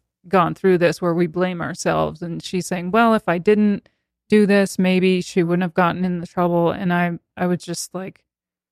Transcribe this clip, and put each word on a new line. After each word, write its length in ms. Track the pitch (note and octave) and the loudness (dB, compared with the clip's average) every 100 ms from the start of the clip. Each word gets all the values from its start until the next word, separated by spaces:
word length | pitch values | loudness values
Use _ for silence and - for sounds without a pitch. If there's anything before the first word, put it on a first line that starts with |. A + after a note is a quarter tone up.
| _ _ F3 | _ _ 0
gone 260 | F#3+ D#3+ | 0 2
through 240 | D#3+ F#3+ F3+ | 0 2 4
this, 220 | E3+ - | 2 0
where 140 | F3 | -2
we 120 | E3+ F3 | 0 -2
blame 340 | F3 F#3 E3+ | -2 -4 -4
ourselves, 600 | D#3 F3+ E3+ D#3+ D#3 D#3 | -8 -6 -2 0 -2 -6
and 200 | E3+ D#3+ | -10 -10
she's 240 | - F#3 - | -6 -6 -4
saying, 240 | F3+ F3+ | -6 -2
"Well, 240 | A3 A#3 | 2 2
if 140 | A3 - | 2 0
I 100 | F3 | 0
didn't 500 | G#3 G#3+ G#3 G3+ - _ _ _ - | 2 2 2 0 -8 _ _ _ 2
do 180 | G#3 G3+ | 4 4
this, 320 | G3+ F#3+ - | 4 2 0
maybe 420 | F#3 F#3 F#3 F#3 | 0 2 2 0
she 220 | - F#3+ | -2 -2
wouldn't 200 | E3+ F3 | 0 0
have 120 | F#3 | 0
gotten 300 | F#3 E3+ E3+ | 0 0 0
in 160 | F#3 F3 | -4 -4
the 60 | F3 | -6
trouble." 440 | F3+ F3 E3+ E3+ | -2 0 2 0
And 220 | - F3+ | 0 -2
I, 260 | F3 F3 E3+ _ - | 0 -2 -4 _ -6
I 100 | F3+ | -4
was 160 | F3 | -4
just 300 | - E3 - | -6 -10 -10
like, 300 | F3+ F#3+ - _ _ _ _ _ | -12 -12 -16 _ _ _ _ _